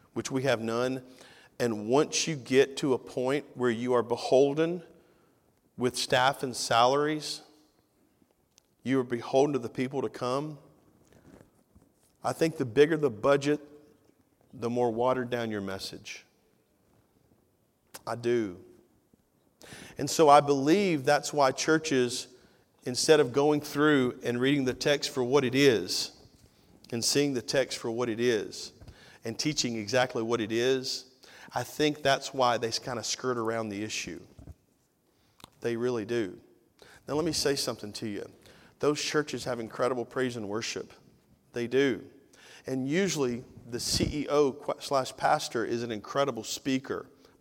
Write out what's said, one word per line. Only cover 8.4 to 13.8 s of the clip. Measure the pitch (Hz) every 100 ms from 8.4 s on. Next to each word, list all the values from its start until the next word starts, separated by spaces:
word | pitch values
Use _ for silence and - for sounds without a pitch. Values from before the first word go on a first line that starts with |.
| _ _ _ _
you | 117 135
are |
beholden | 123 120 - 135 147
to | 135
the | 117
people | - 127 139
to | 117
come, | - 123 135 151 143 - _ _ _ _ - - - - _ _ - _ _ _ _
I | 120
think | 131 165 160
the |
bigger | 127 110 151 160
the | 143
budget, | 104 135 143 143 147 - -